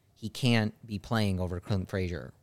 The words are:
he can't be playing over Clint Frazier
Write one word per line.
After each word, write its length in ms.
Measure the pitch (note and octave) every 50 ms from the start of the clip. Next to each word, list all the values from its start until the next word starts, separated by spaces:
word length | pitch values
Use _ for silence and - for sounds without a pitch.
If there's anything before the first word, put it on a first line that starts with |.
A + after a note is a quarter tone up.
| _ _ _
he 140 | _ - G#2+
can't 460 | - - - B2 A#2 A2+ G#2+ G#2+ - - -
be 140 | A2 G#2+ G2
playing 400 | - - A#2+ A2+ G#2+ G2+ F#2+ F2+
over 220 | F2+ F2+ F2+ F2
Clint 280 | - - G#2+ F#2+ F2+ -
Frazier 440 | - G2 F#2 F2 F2 D2+ B1 B1+ - _